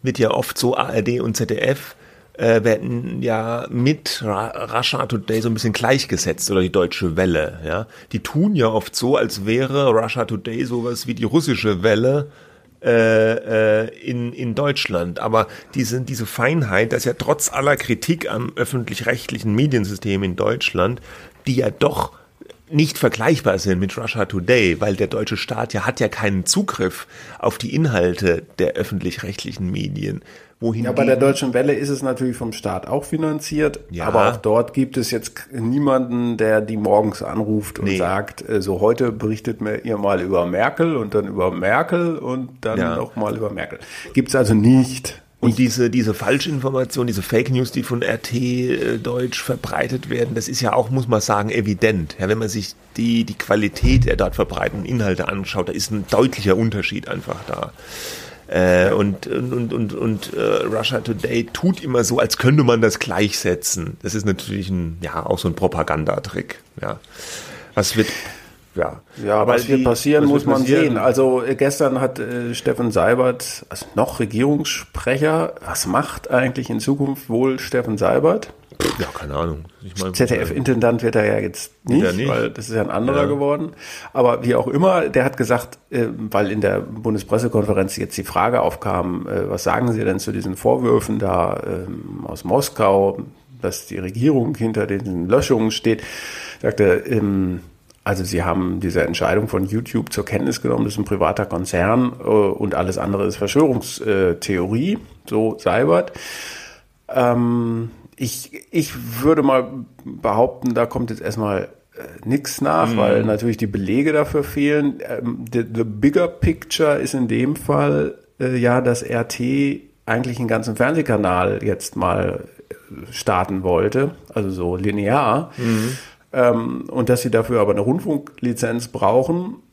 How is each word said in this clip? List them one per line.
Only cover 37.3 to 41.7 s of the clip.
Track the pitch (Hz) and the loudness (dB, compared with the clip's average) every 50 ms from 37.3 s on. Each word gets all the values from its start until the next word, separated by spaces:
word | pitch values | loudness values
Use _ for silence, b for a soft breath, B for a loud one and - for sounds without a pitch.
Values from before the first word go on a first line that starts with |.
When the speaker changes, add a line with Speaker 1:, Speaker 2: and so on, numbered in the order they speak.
| 80 107 107 107 107 107 101 - - - | -4 -4 -2 0 0 -2 -2 -4 -8 -4
Speaker 2:
und | 98 | -2
Speaker 1:
Nee. | 95 98 92 | 0 0 0
Speaker 2:
sagt, | 90 85 95 98 104 - - - - - | 0 0 0 -2 -4 -6 -10 -14 -8 -2
äh, | 110 104 92 | -2 -2 0
"So, | 98 95 87 | 0 -2 2
heute | 104 107 120 117 131 120 110 | 4 4 4 4 2 0 0
berichtet | 110 110 107 110 107 - 123 110 - | -2 -2 -2 -2 -2 -4 -6 -6 -4
mir | 104 107 107 - - | -4 -4 -4 -4 -4
ihr | 113 110 104 | -4 -4 -2
mal | 101 101 98 92 87 | 0 0 2 2 0
über | 92 95 87 87 | 2 2 2 2
Merkel | 87 90 92 110 135 - - 165 170 156 | 2 0 0 0 0 2 0 0 0 2
und | 131 113 104 101 | -2 -4 0 0
dann | 107 98 98 | 0 0 0
über | 98 98 90 92 | -2 0 0 0
Merkel | 90 90 90 95 | 0 0 0 2